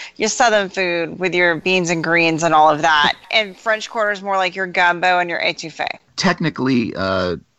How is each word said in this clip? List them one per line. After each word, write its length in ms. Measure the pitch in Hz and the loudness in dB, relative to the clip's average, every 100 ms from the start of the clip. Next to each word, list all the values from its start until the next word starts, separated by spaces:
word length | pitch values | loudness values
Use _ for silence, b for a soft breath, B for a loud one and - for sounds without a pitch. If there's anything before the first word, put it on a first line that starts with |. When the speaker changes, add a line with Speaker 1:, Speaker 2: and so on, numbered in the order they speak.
| B - | B -6
Speaker 1:
your 120 | 214 | -4
southern 400 | - 247 214 190 | 2 2 2 0
food 500 | 190 180 175 160 165 | -4 -2 -2 -4 -4
with 140 | 180 180 | -2 2
your 200 | 175 160 | 2 0
beans 340 | 185 185 170 | 0 0 0
and 140 | 170 | -2
greens 400 | 156 170 165 160 | 0 2 2 2
and 100 | 170 | 2
all 160 | 156 156 | 6 6
of 120 | 151 | 4
that. 320 | 165 151 147 - | 2 4 2 -2
Speaker 2:
<laughs> 40 | - | -4
Speaker 1:
And 240 | 220 208 180 | -4 -4 -8
French 320 | 226 214 - | -4 -4 -4
Quarter 220 | 233 208 | -4 -2
is 100 | 196 | -4
more 140 | 202 190 | -2 -2
like 180 | 180 190 | -2 -4
your 100 | 185 | -4
gumbo 520 | 180 175 175 180 180 | 2 2 2 2 2
and 100 | 175 | 0
your 100 | 165 | -2
etouffee. 440 | - 160 160 - 151 - _ - | -4 -6 -12 -8 -8 -10 _ -2
Speaker 3:
Technically, 800 | 180 165 160 - 127 123 107 - | -2 0 -4 -2 0 0 -2 -4
uh, 400 | 95 95 90 82 - | -2 -2 -2 -6 -12